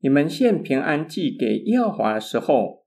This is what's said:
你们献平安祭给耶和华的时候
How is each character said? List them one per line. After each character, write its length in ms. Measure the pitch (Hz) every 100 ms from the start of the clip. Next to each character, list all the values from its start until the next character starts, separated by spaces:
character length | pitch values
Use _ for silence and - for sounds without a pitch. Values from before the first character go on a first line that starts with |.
你 80 | 139
们 200 | 143 151
献 320 | - 247 185
平 160 | - 135
安 300 | 160 147 160
祭 260 | - 156
给 260 | - 113 107
耶 200 | - 247
和 100 | 226
华 240 | - 107
的 60 | 107
时 180 | - 117
候 460 | - 139 98 -